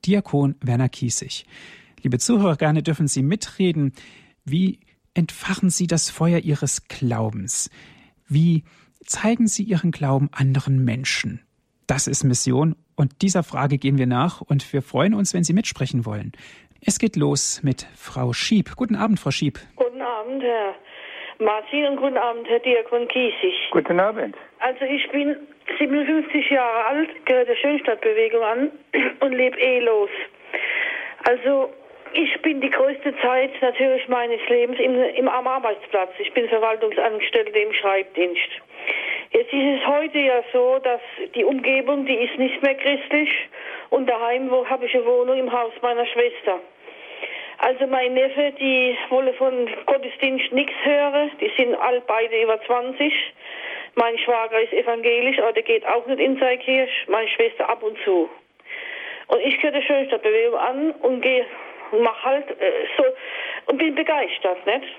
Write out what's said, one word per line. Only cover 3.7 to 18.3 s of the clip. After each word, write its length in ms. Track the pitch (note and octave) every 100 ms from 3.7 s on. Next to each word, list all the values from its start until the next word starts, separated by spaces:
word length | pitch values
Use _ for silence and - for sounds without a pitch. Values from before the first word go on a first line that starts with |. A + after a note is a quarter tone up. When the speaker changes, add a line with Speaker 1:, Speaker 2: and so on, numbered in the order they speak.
| D#3 C#3+ - - - _ _
Speaker 1:
Wie 360 | - D#3 F#3+ - _ _ _
entfachen 560 | - E3 - - F#3+ F#3
Sie 160 | - F3
das 240 | E3 -
Feuer 300 | - E3 E3+
Ihres 480 | D#3+ D3 C#3+ - _
Glaubens? 840 | - B2+ A2 A2 A2 F#2+ - - - - - _ _ _
Wie 360 | D3 E3+ D#3+ - _ _ _ -
zeigen 400 | - G#3+ A#3 A3+
Sie 180 | -
Ihren 280 | G#3 F3 E3+
Glauben 400 | - C#3+ C3+ D3 -
anderen 480 | C3+ C3+ C3+ C3+
Menschen? 600 | B2+ - C3+ - - - _ _ _ _ -
Das 220 | C3+ -
ist 160 | C#3
Mission 520 | C3+ B2 - B2+ D#3+ D#3 _ -
und 260 | C#3 -
dieser 220 | G3 F#3
Frage 340 | D#3+ - C3+ C#3
gehen 220 | C3+ C#3
wir 80 | B2
nach 340 | B2 E3 -
und 320 | - C#3+ -
wir 80 | C#3+
freuen 320 | - B2+ F3+
uns, 220 | G#3+ G3 F3+
wenn 80 |
Sie 100 | E3
mitsprechen 540 | F3 - - C3 B2 A2+
wollen. 240 | G#2 G#2 - - - _ _
Es 140 | - -
geht 180 | A3+ F3+
los 460 | C#3+ C#3+ - -
mit 240 | C#3+ B2+ - -
Frau 380 | - - B2